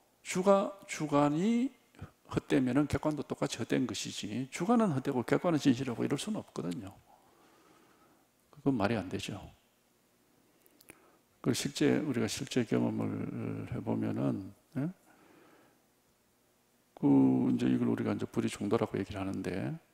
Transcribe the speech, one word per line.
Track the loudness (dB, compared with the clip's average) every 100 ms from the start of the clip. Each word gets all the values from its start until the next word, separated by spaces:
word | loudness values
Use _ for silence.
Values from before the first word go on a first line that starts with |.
| _ _
주가-, | -8 -2 4 4 4 -6 -12
주관이 | -6 0 4 4 2 2 2 0 -4 _ -20 -20 _ -6
헛되면은 | -6 2 2 4 2 2
객관도 | 0 -2 -4
똑같이 | -6 -4 -4 -4
헛된 | -2 0 0
것이지, | -4 -6 -8 -6 -6 -6
주관은 | -6 2 2 4
헛되고 | 0 -2 -2
객관은 | 2 2 2 2
진실하고 | 4 2 0 -2
이럴 | -2 -2
수는 | -4 -6
없거든요. | -8 -8 -8 -8 -10 -16 _ -20 _ _ _ _ _ _ _ _ _ _ _ _ _
그건 | -4 -2 2
말이 | 2 0
안 | -4
되죠. | -6 -8 -10 -14 -20 _ _ _ _ _ _ _ _ _ _ _ _ -20 -20 _ _ _ _
그 | -2
실제, | 0 -2 2 2 2
우리가 | 0 -2 -2
실제 | -4 -2 -2 0
경험을 | 0 0 -2 -4 -4 -6 -6 -6 -6 -6
해보면은, | -8 -2 -2 -2 -2 -2 -2 -6 -16 _ -6
예? | -6 -6 _ -20 -20 -20 -20 -20 _ _ _ _ _ _ _ _ _ _ _ _ _
그 | -2 4 6 6 4 2 2
이제 | 2
이걸 | 2 2
우리가 | 0 0
이제 | -2 -4
불의 | -2 -2
중도라고 | -2 0 0 0 -2
얘기를 | -4 -6
하는데 | -6 -4 -4 -4 -4 -8 _